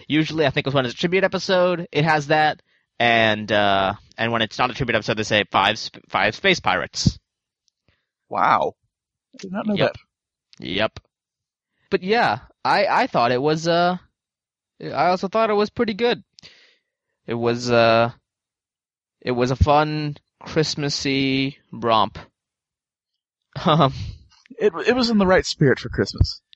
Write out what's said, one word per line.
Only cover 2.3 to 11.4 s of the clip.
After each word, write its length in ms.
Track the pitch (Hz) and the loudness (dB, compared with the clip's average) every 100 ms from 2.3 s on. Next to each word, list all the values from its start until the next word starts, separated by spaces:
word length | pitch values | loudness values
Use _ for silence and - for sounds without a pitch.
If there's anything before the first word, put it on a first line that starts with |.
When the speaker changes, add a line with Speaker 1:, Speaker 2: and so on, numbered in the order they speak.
| 156 156 - _ _ _ - | 0 0 -2 _ _ _ -2
Speaker 1:
and, 500 | 117 117 113 107 104 | 2 4 2 0 0
uh, 440 | 104 101 98 95 107 - - | 2 4 2 0 -4 -12 -6
and 140 | 113 | -4
when 120 | 117 | -2
it's 160 | 110 - | -4 -2
not 120 | 127 | -4
a 40 | |
tribute 200 | 120 123 110 | -2 -2 -2
episode, 200 | 101 110 | -2 -4
they 40 | |
say 180 | 107 107 98 | 0 0 2
five 260 | 110 98 110 | 2 2 0
sp-, 240 | - - - | -8 -16 -6
five 280 | 98 101 - | -2 -2 0
space 240 | 196 175 | 0 0
pirates. 580 | - 90 69 - - - _ _ _ _ _ _ _ _ _ _ _ | 0 -2 -4 -4 -2 -2 _ _ _ _ _ _ _ _ _ _ _
Speaker 2:
Wow, 460 | - 104 110 73 - _ _ _ _ _ | -2 2 2 0 -6 _ _ _ _ _
I 40 | - | -18
did 140 | 175 | -12
not 140 | 190 214 | -8 -4
know 80 | |
Speaker 1:
Yep. 180 | 202 110 - _ _ _ _ _ - | -2 -2 -4 _ _ _ _ _ -16
Speaker 2:
that. 60 | 64 | -8
Speaker 1:
Yep. 340 | 92 110 - - _ _ _ | -2 -4 -4 -20 _ _ _